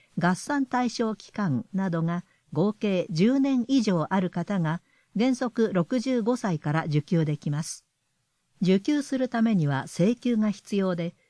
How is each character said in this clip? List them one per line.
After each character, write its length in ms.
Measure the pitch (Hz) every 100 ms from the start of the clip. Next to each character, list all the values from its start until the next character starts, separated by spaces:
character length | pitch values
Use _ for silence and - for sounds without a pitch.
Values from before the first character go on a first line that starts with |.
| _ -
合 160 | 175 180
算 300 | - 285 269
対 240 | 247 247
象 260 | - 226 202
期 160 | -
間 340 | - 196 123 -
な 160 | 190 190
ど 140 | 165
が 200 | 165 175 - _ _
合 200 | 151 202
計 340 | 208 208 185 -
十 300 | 156 214 277
年 260 | 277 262 233
以 140 | 269
上 320 | 214 175 151
あ 60 | 190
る 100 | 180
方 300 | - 170 196
が、 220 | 160 170 _ _ _ 196
原 180 | 247 247
則 360 | 247 - 220
六 260 | 190 170 254
十 220 | 262 254
五 160 | 214 247
歳 220 | 208 160
か 120 | 147
ら 140 | 160 160
受 160 | 147
給 240 | - 170 151
で 120 | 151
き 140 | 151
ま 120 | 147
す。 220 | - - _ _ _ _ _ _ _ -
受 180 | 180 190
給 220 | 196 294
す 160 | 277 262
る 100 | 254
た 140 | 233
め 140 | 226 202
に 120 | 143
は 180 | 139 -
請 280 | - 185 240
求 220 | 247 233
が 120 | 214
必 280 | 196 - 202
要 180 | 190 175
で、 200 | 170 -